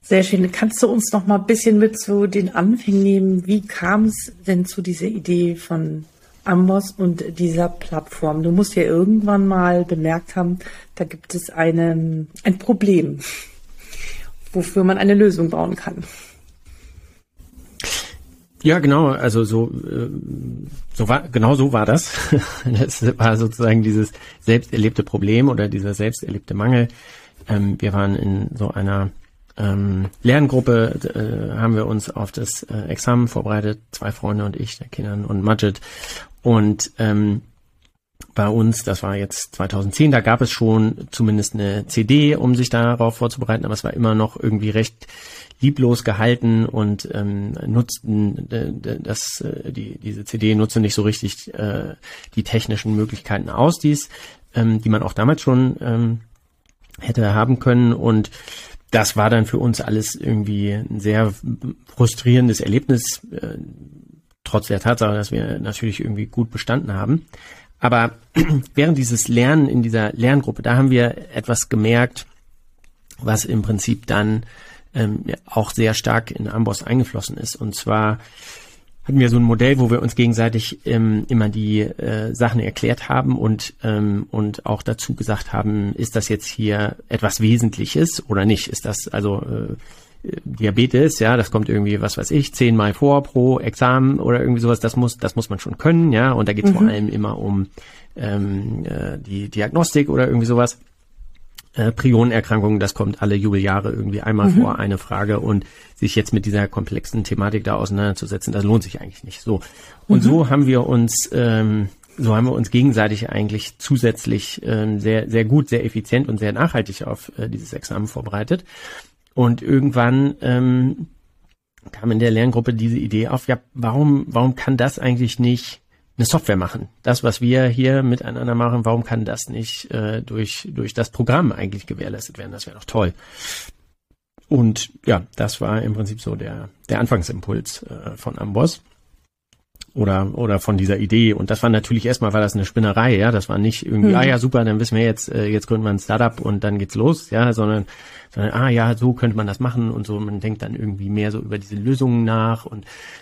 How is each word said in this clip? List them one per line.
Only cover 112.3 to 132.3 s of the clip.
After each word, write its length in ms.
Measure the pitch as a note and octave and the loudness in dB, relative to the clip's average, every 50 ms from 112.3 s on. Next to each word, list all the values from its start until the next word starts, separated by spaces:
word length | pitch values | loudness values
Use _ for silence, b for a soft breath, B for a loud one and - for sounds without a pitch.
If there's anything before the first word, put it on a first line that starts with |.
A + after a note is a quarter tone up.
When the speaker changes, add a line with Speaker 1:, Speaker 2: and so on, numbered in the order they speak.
| G#2+ | 4
Speaker 2:
haben 100 | A2 A#2+ | 4 4
wir 80 | B2+ C3 | 2 2
uns 180 | - A2+ - | 0 -2 2
gegenseitig 580 | - - C3+ C#3+ A#2 A2 G#2+ G#2+ G#2+ G#2 D3 - | 4 4 4 6 4 4 2 0 0 -4 -6 -6
eigentlich 480 | - G#2 G#2 G#2 G#2 G#2+ - - _ | -4 -2 -2 -2 -4 -6 -8 -12 _
zusätzlich, 840 | _ - - C#3 B2 B2 A2+ A2 - - A#2 A2+ G#2 - - - - - | _ 0 0 2 4 4 2 0 0 -4 -2 -2 -2 -4 -8 -12 -8 -4
ähm, 360 | - A2+ A2 G#2+ G#2+ G#2+ G#2 | -4 -2 0 0 -2 -2 0
sehr, 300 | G#2 A2 A2 A2 - - | 0 0 0 0 -2 0
sehr 160 | A2 A2+ A2 | 0 0 2
gut, 240 | G#2+ C3 D3+ G#2+ - | 4 2 2 2 2
sehr 160 | A#2 A#2 A#2+ | -2 -2 -2
effizient 420 | A2+ - A2+ G#2 - - B2+ C#3 - | -2 -4 -6 -4 0 0 0 0 0
und 100 | A2 G2+ | -2 -2
sehr 140 | G#2+ G#2 G#2 | -2 -2 0
nachhaltig 500 | A2+ C#3+ E3 - A#2+ G#2+ - F#2+ - - | 0 -2 0 0 -2 -2 -4 -8 -12 -8
auf, 280 | - - - - - _ | -10 -10 -10 -12 -18 _
äh, 100 | - A#2 | -10 -8
dieses 260 | A#2 A2+ G#2+ A2 A2 - | -8 -8 -10 -12 -12 -14
Examen 340 | - - - G#2 G2+ G#2 | -14 -12 -8 -6 -6 -6
vorbereitet. 560 | G#2+ - C3 A#2+ A2 - G#2 G#2+ - E3+ F3 - B B B B B B B B B B B _ _ _ | -6 -8 -10 -10 -8 -6 -6 -2 -2 -4 -4 -4 B B B B B B B B B B B _ _ _
Und 280 | B2+ B2 A#2 A#2 A#2 | 2 2 2 2 0
irgendwann, 720 | - - C#3 C3+ C3+ C#3+ B2 B2+ A#2+ A#2+ B2+ C3+ C#3 C#3 C#3 - | 0 2 2 4 4 2 2 2 2 4 4 4 2 2 -2 -2
ähm, 680 | - B2 B2+ B2 B2+ B2+ B2+ B2+ B2+ C3 - - D#3+ - _ _ _ _ _ _ _ _ _ _ _ _ _ _ _ - | -2 0 0 2 2 2 2 2 0 0 -2 -4 -10 -14 _ _ _ _ _ _ _ _ _ _ _ _ _ _ _ -20
kam 200 | - - A2 A#2 | -16 -4 -2 0
in 80 | A2 A2 | 2 2
der 120 | A#2 A#2 | 2 2
Lerngruppe 420 | A2 A2 A#2+ B2+ A#2 A#2 A#2 - A#2 | 4 4 2 2 2 2 0 0 -2
diese 240 | A2 A2+ A#2 A#2 | 0 0 0 0
Idee 300 | A#2+ - A2 G#2+ A2 A2+ | -2 -2 -2 -2 -2 0
auf, 220 | - - B2+ - - | 0 -4 -4 -2 -2
ja, 100 | B2 A#2+ _ _ _ | -4 -4 _ _ _
warum, 520 | B2+ A#2+ A2+ A#2+ C#3 D3+ D3 C#3+ C#3 C#3+ - | -4 -4 -2 2 4 4 4 4 2 0 0
warum 260 | - A#2 B2 B2+ B2+ | 0 2 2 2 0
kann 220 | - - - C3+ | 0 -2 -2 0
das 200 | B2 A#2+ C#3+ - | 2 0 0 -2
eigentlich 420 | - - B2+ B2 A#2+ B2+ A#2 - - | -2 0 0 0 2 0 -2 0 0
nicht 420 | A#2+ A#2+ B2 A#2+ - - - _ _ _ _ _ _ _ _ | 2 2 2 0 -4 -12 -16 _ _ _ _ _ _ _ _
eine 80 | - A#2 | -2 0
Software 300 | - - D#3+ - - G2+ | 2 2 0 2 0 0
machen? 320 | F#2 F2+ E2+ - - - - _ _ _ | 0 0 -4 -6 -10 -12 -12 _ _ _
Das, 180 | - B2 - | -2 -2 0
was 200 | - A#2 - - | 0 -2 -2 0
wir 240 | A#2+ A#2+ B2+ C3 C3 | 0 2 2 4 2
hier 360 | B2 A#2 B2 B2+ C3 C3+ C3+ | 2 2 2 2 2 2 2
miteinander 540 | C3 B2 A#2+ B2+ - A#2 A#2 B2 B2 B2 A#2 | 2 2 0 0 -4 -10 -8 -6 -4 -2 0
machen, 300 | A#2 A#2+ A#2+ A#2+ A#2+ A2 | 0 0 2 0 0 0
warum 180 | A2+ A#2 A#2 A#2+ | 0 0 0 -2
kann 220 | - A#2 A2+ A2 | -4 -4 -4 -4
das 240 | G#2+ A2+ A2+ - - | -4 -6 -8 -8 -10
nicht, 420 | A#2+ A2+ A2+ - - - - - | -8 -8 -8 -8 -10 -12 -10 -8
äh, 300 | - A#2 G#2+ G#2+ A2 A2+ | -6 -4 -4 -4 -4 -6
durch, 480 | - - A2 A2 A2 G#2 - - - G3+ C#3+ | -8 -8 -6 -6 -6 -6 -8 -12 -12 -10 -8
durch 200 | B2+ A#2 A2 - | -6 -6 -6 -4
das 160 | - A#2 - | -4 -6 -4
Programm 420 | - - A#2+ A#2+ B2 D#3+ F3+ C3 | -2 -2 0 2 2 2 2 0
eigentlich 340 | - - G2 F#2+ G2+ G2+ - | 0 -2 -6 -8 -8 -10 -10
gewährleistet 520 | - - - - G2+ G2+ G2+ - - | -12 -10 -10 -8 -10 -10 -12 -14 -16